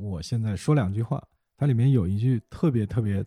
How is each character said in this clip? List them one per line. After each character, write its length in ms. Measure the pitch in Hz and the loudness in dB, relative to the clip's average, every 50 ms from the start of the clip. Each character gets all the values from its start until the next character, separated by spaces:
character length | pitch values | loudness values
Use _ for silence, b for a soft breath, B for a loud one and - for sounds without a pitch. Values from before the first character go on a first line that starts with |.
我 180 | 98 104 92 80 | -8 -8 -8 -8
现 220 | 80 - 123 117 | -6 -4 -4 -2
在 140 | 110 110 101 | -2 -2 -4
说 180 | 92 - - 151 | -2 0 2 2
两 180 | 147 107 92 | 2 2 0
句 80 | 98 110 | -2 -4
话。” 220 | 117 - 139 - - _ _ _ _ _ _ | -4 -4 -6 -6 -8 _ _ _ _ _ _
它 80 | _ 139 | _ 0
里 80 | 147 | 0
面 200 | 127 113 123 139 | 2 4 4 4
有 160 | 135 120 87 87 | 4 4 2 2
一 100 | 98 104 | 0 0
句 240 | 113 131 127 110 - _ | 0 0 0 0 -4 _
特 220 | - - - 160 | -4 -2 0 2
别， 120 | 123 117 107 | 2 0 0
特 160 | 101 - 123 | 0 -2 -2
别 240 | 110 101 101 98 - | -2 0 -2 -4 -4